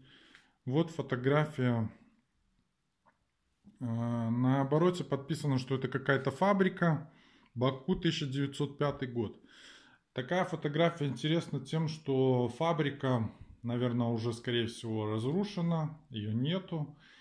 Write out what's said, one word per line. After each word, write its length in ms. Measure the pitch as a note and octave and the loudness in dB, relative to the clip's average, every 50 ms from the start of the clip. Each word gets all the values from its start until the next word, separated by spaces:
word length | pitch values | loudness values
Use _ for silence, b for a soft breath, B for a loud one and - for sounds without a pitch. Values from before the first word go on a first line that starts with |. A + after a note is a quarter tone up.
| B B B B B B B B B B B B - | B B B B B B B B B B B B -6
Вот 260 | B2+ B2+ D3+ E3 E3 | -2 0 0 0 0
фотография. 1000 | - - C#3 - C3+ B2 B2 C3+ C#3 D3+ D3+ D3+ - - B2+ B2 A#2+ A#2 A2 G2+ B B B B B B B _ _ _ _ _ _ _ _ _ _ _ _ _ _ _ _ _ _ _ _ _ _ _ _ _ _ _ _ - - - | -2 -8 -6 -4 -2 0 2 4 4 4 4 2 0 0 2 2 2 2 0 -2 B B B B B B B _ _ _ _ _ _ _ _ _ _ _ _ _ _ _ _ _ _ _ _ _ _ _ _ _ _ _ _ -20 -14 -8
Э, 500 | C3 A#2+ A2+ A#2 A#2 A#2 A#2 A#2 A#2 A2+ | -6 -4 -4 -2 -2 -2 -2 -2 -2 0
на 320 | A#2 A#2+ B2 B2+ C3 C#3 | 0 2 2 4 4 2
обороте 420 | C#3 C3+ C#3+ D3+ E3+ F3+ F3+ F3 D3+ | 2 2 4 4 4 4 2 0 -2
подписано, 540 | - C#3+ C3+ C3+ - E3 B2 D3 D3 C3+ C3 | -4 -4 -4 -4 -4 -6 -4 -2 0 0 0
что 160 | B2+ - C3+ | 0 0 -2
это 140 | C3 C3 B2+ | -2 -2 -2
какая-то 420 | - C3+ C3+ - C#3 C3+ C3+ C#3 | -4 -2 2 2 2 2 2 0
фабрика. 800 | C3+ - F#3+ G3 G#3 F#3+ F#3+ F#3 F3+ - F3 E3+ D#3 - - b b b b b b b b b b | 0 2 4 4 4 4 4 2 2 2 2 2 2 2 -2 b b b b b b b b b b
Баку, 400 | A#2 A#2+ C3+ C3+ C3+ - - F#3 | 0 0 0 0 0 0 -2 0
тысяча 320 | - - E3 D#3+ - D3+ C3+ | 0 2 0 0 0 -2 -4
девятьсот 500 | B2+ C#3 C#3 C#3 C#3 - D3 C#3 C#3+ - | -2 -2 -2 -2 -2 -2 -4 -4 -2 -2
пятый 300 | D3 C#3+ C3+ C#3 C3+ B2 | 0 0 0 -2 -4 -6
год. 340 | A#2 A#2+ A2 G2 - - B B B B B B B B B B B B B _ - | -4 -2 -4 -4 -6 -10 B B B B B B B B B B B B B _ -8
Такая 320 | - B2+ C3+ F3 F#3 F3+ | -8 -4 -2 0 0 0
фотография 600 | F3 E3 D3+ - D3+ C#3+ D#3 E3+ E3+ E3 - D3 C#3+ | 0 -2 -4 -4 -2 2 4 4 4 2 2 -2 -2
интересна 520 | B2+ - - D3+ D#3+ E3+ E3 - - C#3+ | -2 -2 0 0 2 0 0 -2 -4 -6
тем, 280 | C3+ - - D#3+ D#3+ D3+ | -4 -2 -2 -2 -2 -2
что 600 | - - - - C3+ C3 C3 C3 B2+ B2 B2 A#2 | -4 -6 -4 0 2 4 4 4 4 4 2 0
фабрика, 840 | A#2 - E3 E3 E3 D3 C#3 C#3+ C#3 - - C3 B2+ A#2+ A2+ G#2+ B B B B B B - | 0 0 0 0 2 2 0 -2 -2 -2 0 2 2 2 2 0 B B B B B B -6
наверное, 460 | A#2+ A#2+ A#2+ B2 B2 A#2+ B2 A#2+ A#2 | -4 -2 0 0 2 2 2 2 2
уже, 240 | A#2+ A2+ A2 A#2+ A2+ | 0 0 0 -2 -4
скорее 340 | A#2 - B2+ A#2+ A#2+ A#2 A2+ | -4 -4 -2 0 0 0 -2
всего, 440 | - - - A2+ A2 A2 G#2+ G#2+ | -4 -6 -6 -4 -2 -2 -2 0
разрушена, 880 | G#2+ A2 A2+ C3 D3 F#3+ G#3 G#3 - F3+ E3+ E3+ E3+ D#3+ D#3 D3 - - - - | -2 -2 0 0 0 0 -2 -2 -2 -2 -2 0 0 0 0 -2 -6 -8 -16 -12
её 200 | B2 A2 G#2 G#2+ | -8 -6 -4 -2
нету. 640 | G#2+ A#2 C3 D3+ F3 F#3+ F#3 - F3 D#3+ D3 - B B B B B B | -2 0 0 0 -2 -2 -4 -4 -6 -6 -6 -6 B B B B B B